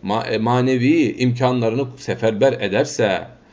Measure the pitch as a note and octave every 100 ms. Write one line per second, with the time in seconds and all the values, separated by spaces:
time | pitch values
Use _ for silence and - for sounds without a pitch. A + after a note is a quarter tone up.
0 | G2 A2 - A2 A2+ B2+ B2+ B2+ B2+ E3
1 | B2 - B2+ A#2+ B2+ B2+ A2+ A#2+ B2+ -
2 | - F#2 A2 G#2 C3+ - G2+ G#2 C#3+ -
3 | G#2+ F2 - - _